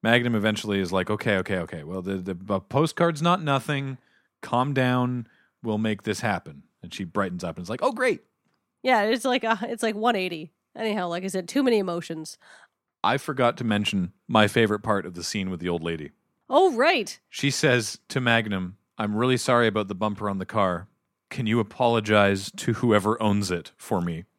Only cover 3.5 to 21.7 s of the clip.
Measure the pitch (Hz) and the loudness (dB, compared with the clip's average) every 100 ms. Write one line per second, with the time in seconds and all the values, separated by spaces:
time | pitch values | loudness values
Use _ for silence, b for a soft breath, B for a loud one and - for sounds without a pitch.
3.5 | 139 - 143 139 131 _ _ _ _ - | -2 0 -4 -4 -10 _ _ _ _ -4
4.5 | 120 131 135 127 127 123 123 113 b b | -2 0 2 2 2 2 -2 -6 b b
5.5 | b 113 107 110 107 - 101 113 92 - | b -4 0 0 -2 -2 -2 -2 -2 -6
6.5 | 73 - _ 87 - 90 104 98 90 87 | -20 -20 _ -16 -10 -6 -2 -2 -4 -8
7.5 | 80 90 120 247 247 254 - _ _ _ | -8 -8 -2 -2 0 0 0 _ _ _
8.5 | _ _ _ 254 240 208 247 262 247 226 | _ _ _ 2 4 4 2 0 0 0
9.5 | 220 226 226 226 202 220 226 185 170 156 | -2 -2 -2 -2 0 0 0 -2 -6 -12
10.5 | _ _ - 226 202 175 170 190 180 180 | _ _ -6 -4 -2 -2 -4 -4 -6 -2
11.5 | 277 262 220 190 170 170 160 156 - B | 0 2 2 2 -4 -6 -10 -10 -14 B
12.5 | B B _ _ _ 92 135 - 135 120 | B B _ _ _ 0 0 -2 2 2
13.5 | - 117 104 104 101 87 _ _ 113 107 | 2 0 0 2 0 -2 _ _ 4 6
14.5 | 120 113 104 110 101 90 87 85 107 95 | 6 2 2 0 -2 -2 -8 -6 -4 -4
15.5 | 90 87 87 85 82 73 _ _ _ _ | -4 -2 -2 -4 -6 -8 _ _ _ _
16.5 | 269 381 233 294 339 196 - _ - 143 | 4 4 4 2 2 -2 -10 _ -4 -2
17.5 | 135 151 123 107 - _ 135 123 113 107 | 2 4 4 0 -10 _ -2 2 2 2
18.5 | 98 90 98 _ - 104 104 127 127 - | -4 -4 -10 _ -6 -2 0 2 2 2
19.5 | 120 113 104 101 98 107 98 104 98 95 | 4 4 2 -4 -2 -4 -2 -4 -4 -4
20.5 | 113 95 87 92 _ _ _ _ - 113 | 0 0 0 -8 _ _ _ _ -6 0
21.5 | 113 104 | 0 0